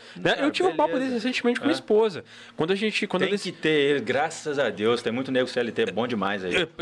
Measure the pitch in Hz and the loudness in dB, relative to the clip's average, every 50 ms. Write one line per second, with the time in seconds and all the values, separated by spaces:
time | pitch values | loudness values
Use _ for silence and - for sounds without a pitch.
0 | - - - 180 185 190 226 - 277 302 - - 359 370 320 311 294 320 302 254 | -20 -20 -8 -2 0 0 0 0 0 0 0 0 0 0 2 2 0 2 0 0
1 | 262 262 247 226 214 254 247 - - 240 247 240 - 285 - - - - 214 208 | -2 -2 -2 -2 -2 -2 -2 0 0 0 0 0 0 -2 -2 -2 0 2 4 4
2 | 226 214 165 113 - - - - - - - - 156 170 196 196 226 214 - - | 4 2 0 -4 -12 -14 -18 -20 -20 -10 -6 -2 0 0 0 0 0 -2 -2 -2
3 | 220 - - 185 185 185 208 196 - 180 - - - 156 156 147 139 147 143 135 | -2 -2 0 0 0 0 0 -2 -4 -6 -6 -2 0 2 4 4 4 4 2 2
4 | 113 117 123 135 156 160 - - - 151 143 143 131 107 92 95 107 113 120 117 | 0 0 0 0 0 -2 -4 -6 -6 -4 0 0 0 0 0 0 2 2 2 2
5 | - 117 113 127 135 139 131 127 127 123 - 127 120 110 98 113 113 98 87 107 | 0 -2 -2 -2 -2 0 0 0 0 0 0 -2 -2 0 0 0 0 0 0 -2
6 | 120 120 123 101 95 98 104 98 92 90 - 185 165 - - - | -2 -2 -2 -2 0 -2 -2 -2 -4 -2 -2 -2 -2 -4 -4 -4